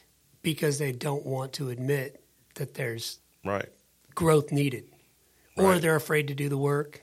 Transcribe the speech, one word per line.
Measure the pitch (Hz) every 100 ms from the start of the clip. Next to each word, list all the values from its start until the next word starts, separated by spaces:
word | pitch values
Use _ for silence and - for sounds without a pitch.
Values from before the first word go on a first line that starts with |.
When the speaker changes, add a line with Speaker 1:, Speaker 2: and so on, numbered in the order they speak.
| _ _ _ _
Speaker 1:
Because | - 147 156 135
they | 143
don't | 123 151 143
want | 135 131 135
to | - 135
admit | 120 131 143 131 - _ _ _ -
that | 139
there's | - 127 117 - - _ _
Speaker 2:
Right. | 95 98 - - _ _ _
Speaker 1:
growth | - 165 156 143
needed. | 143 143 117 - _ _ _ _ _ _ -
Or | 190
Speaker 2:
Right. | 180
Speaker 1:
they're | 160 156
afraid | 151 151 143
to | 139
do | 143
the | 139
work. | 143 143 147 -